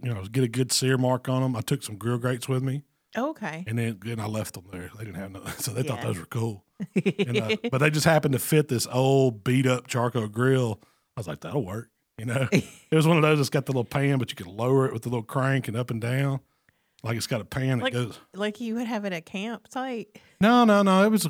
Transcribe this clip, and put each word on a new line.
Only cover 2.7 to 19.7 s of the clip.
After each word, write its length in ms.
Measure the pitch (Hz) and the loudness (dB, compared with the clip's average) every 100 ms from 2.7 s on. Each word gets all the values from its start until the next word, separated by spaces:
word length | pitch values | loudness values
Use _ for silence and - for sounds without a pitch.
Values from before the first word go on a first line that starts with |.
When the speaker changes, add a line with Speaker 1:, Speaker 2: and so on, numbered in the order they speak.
| 139 - _ _ 214 | -6 -10 _ _ -6
Speaker 2:
Okay. 460 | 285 311 180 160 180 | -4 -6 -10 -8 -6
Speaker 1:
And 100 | 117 | -4
then, 180 | 117 101 | -4 -6
then 160 | 113 113 | -8 -6
I 60 | 110 | -6
left 300 | 107 - - | -6 -6 -10
'em 80 | 92 | -14
there. 180 | 92 92 - | -14 -14 -14
They 80 | 110 | -12
didn't 100 | 92 | -12
have 140 | 98 | -12
no, 140 | 95 - | -12 -12
<laughs> 120 | - | -8
so 140 | - | -6
they 100 | 113 | -4
thought 160 | - 117 | -4 -4
Speaker 2:
Yeah. 60 | 117 | -4
Speaker 1:
those 140 | 95 | -6
were 60 | 82 | -6
cool. 400 | 120 113 101 _ - | -6 -6 -6 _ -14
Speaker 2:
<laughs> 160 | 202 196 | -6 -2
Speaker 1:
And, 420 | 196 - 151 202 | 0 0 0 0
uh, 180 | 220 220 226 | 0 -2 -2
but 60 | 131 | 2
they 100 | 151 | 2
just 160 | 151 170 | 4 4
happened 280 | 156 147 | 4 4
to 60 | 127 | 0
fit 280 | - 156 147 | 2 2 2
this 180 | 117 - | 0 0
old 560 | 127 135 139 131 110 127 | 2 4 6 4 2 2
beat 200 | 127 127 | 4 4
up 220 | 123 - | 2 -2
charcoal 400 | 123 117 123 104 | -2 0 -2 -4
grill. 540 | 107 127 131 117 107 _ _ _ - | 0 2 4 2 -2 _ _ _ -12
I 40 | |
was 60 | 92 | -10
like, 120 | - | -10
"That'll 220 | - 147 92 | -6 -6 -4
work." 240 | 107 117 _ _ - | -8 -12 _ _ -12
You 80 | 120 | -6
know, 220 | 120 135 | -2 0
Speaker 2:
<laughs> 20 | |
Speaker 1:
it 140 | 196 - - - 160 | 0 -2 -10 0 2
was 100 | 156 | 4
one 100 | 165 | 4
of 60 | |
those 160 | 151 151 | 4 2
that's 100 | 131 | 2
got 160 | 147 135 | -2 -2
the 60 | |
little 120 | 131 110 | -4 -2
pan, 320 | 143 139 135 | 0 0 0
but 100 | 117 | -2
you 60 | - | -8
can 100 | 90 101 | -12 -4
lower 300 | 123 135 135 | 2 2 2
it 80 | |
with 100 | 120 | -2
the 60 | 120 | -6
little 140 | 120 | -6
crank 440 | 107 139 131 135 117 | -4 -2 0 0 -2
and 80 | 110 | -4
up 140 | 123 | -4
and 80 | 117 | -4
down. 380 | 113 131 139 139 - _ _ _ _ _ | -4 -2 -2 -4 -8 _ _ _ _ _
Like 140 | 113 117 | -6 -4
it's 100 | - | -4
got 120 | 120 | -4
a 40 | 92 | -4
pan 320 | 135 131 127 | -4 0 0
that 40 | |
Speaker 2:
Like, 100 | 254 | 0
Speaker 1:
goes. 260 | 123 120 - _ | -2 -4 -8 _
Speaker 2:
like 260 | 185 208 208 | -6 -6 -6
you 160 | 233 226 | -6 -6
would 120 | 226 | -4
have 180 | 226 202 | -4 -4
at 80 | |
a 80 | 170 | -8
campsite? 960 | - 190 214 226 - | -8 -8 -8 -10 -12